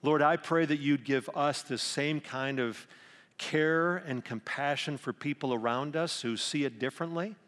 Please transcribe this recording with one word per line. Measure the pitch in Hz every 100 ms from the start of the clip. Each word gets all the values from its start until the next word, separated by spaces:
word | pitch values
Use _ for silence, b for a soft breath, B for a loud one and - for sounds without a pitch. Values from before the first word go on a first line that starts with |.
Lord, | 139 151
I | 147 165
pray | - 165 160
that | 147
you'd | 139 143
give | 117 135 -
us | - 147 143
the | - 123
same | - - 143 151
kind | - 131 135 135
of | 120 107 - B B B B -
care | - 156 156 165 170 180
and | 175 127
compassion | - 113 - - 143 139 - 143
for | -
people | 113 147 139 139
around | 120 113 123 147 156
us | 165 -
who | 120 110
see | - 151
it | 139 113
differently | 131 - 165 165 196 208